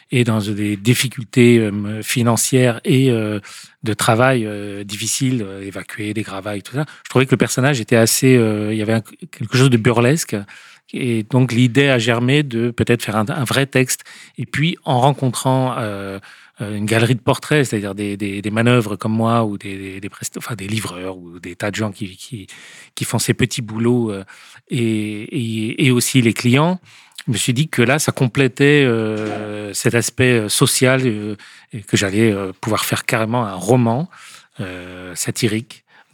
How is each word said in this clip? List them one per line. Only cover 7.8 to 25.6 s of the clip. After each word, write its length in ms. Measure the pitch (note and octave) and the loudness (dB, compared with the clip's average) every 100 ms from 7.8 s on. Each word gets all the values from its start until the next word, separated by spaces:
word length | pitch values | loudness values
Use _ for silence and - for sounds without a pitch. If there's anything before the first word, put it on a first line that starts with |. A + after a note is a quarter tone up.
était 160 | G#2 A#2+ | 2 4
assez, 400 | A2+ - C3 B2+ | 4 4 4 6
euh, 360 | A2 G#2+ G#2+ | 4 0 -2
il 60 | A2 | -2
y 40 | |
avait 120 | G#2+ | 0
un, 80 | A2+ | -2
quelque 540 | - - - - A2+ B2 | -2 -16 -16 -10 -4 2
chose 140 | C3+ | 4
de 60 | A#2 | 4
burlesque. 580 | G#2+ A#2+ A#2+ D#3+ - G#2+ G2+ - - - _ | 4 4 4 2 -2 -6 -8 -18 -20 -20 _
Et 280 | - B2 A2+ | -6 -2 -2
donc, 300 | G#2+ B2+ B2+ | 0 2 2
l'idée 380 | A2+ B2 A#2 C#3 | 4 4 4 4
a 80 | B2+ | 4
germé 440 | A2+ A#2 B2 D3 | 2 2 2 2
de 280 | C#3+ A2+ A#2+ | 0 -2 -2
peut-être 320 | A#2 A2+ A#2 | -2 0 0
faire 140 | - G#2+ | 0 -2
un, 100 | G#2 | -2
un 160 | - | -2
vrai 220 | A#2+ - C3+ | -2 0 0
texte. 380 | C3 B2+ - - - - - | 2 0 -2 -10 -20 -20 -12
Et 80 | A#2+ | -8
puis, 320 | - D#3+ - - | -2 -2 -2 -2
en 140 | B2+ | 2
rencontrant, 720 | C3 C3+ C3 A2 C3+ C3 C3 A#2+ | 2 2 -2 -2 0 0 0 -4
euh, 420 | A2 G2+ G2 G2 - - - - | -6 -6 -8 -12 -14 -20 -20 -12
euh, 120 | G#2 | -8
une 120 | G#2 G#2 | -4 0
galerie 280 | A2+ A#2+ | 2 2
de 60 | B2+ | 2
portraits, 460 | - B2 - D3+ C3 | 0 -2 0 0 0
c'est-à-dire 280 | G#2+ G2+ | -2 -4
des, 220 | G2 G2+ G2+ | -6 -6 -4
des, 240 | G#2 G2 | -6 -4
des 100 | G2+ | -4
manœuvres 460 | G#2+ A#2+ B2 G#2 G2+ | 0 4 4 2 -4
comme 160 | A2 | -2
moi, 320 | A2 A2+ A#2 | 0 2 2
ou 140 | A2 G2+ | 0 -4
des, 180 | G2+ G2 | -10 -12
des, 240 | G2 F#2+ | -12 -12
des 80 | G2 | -14
prest-, 300 | - - - | -12 -12 -10
enfin, 160 | - | -10
des 120 | G#2+ G2 | -10 -6
livreurs, 520 | A2 F#2 F2+ F#2 F#2 | -6 -6 -10 -10 -10
ou 220 | F2 F2 | -14 -16
des 160 | F2+ F2 | -14 -8
tas 140 | G#2 | -6
de 60 | G2+ | -4
gens 160 | G#2+ | -6
qui, 240 | F#2 F#2+ F#2+ | -6 -12 -12
qui, 300 | - G#2+ F#2 - - - - | -16 -14 -16 -20 -20 -20 -16
qui 100 | - | -10
font 140 | - A2+ | -4 -2
ces 160 | - | 0
petits 260 | A2+ B2+ - | 0 0 -4
boulots, 500 | G#2+ A2 A#2 B2 A2+ | -8 -2 0 0 -2
euh, 140 | G2 F#2+ - - - - | -6 -12 -20 -20 -20 -8
et, 80 | B2+ | -2
et, 1080 | A2+ A2 G#2+ G#2 G#2+ D#3 A2+ A2 | -2 -2 -4 -8 -8 -6 -4 -4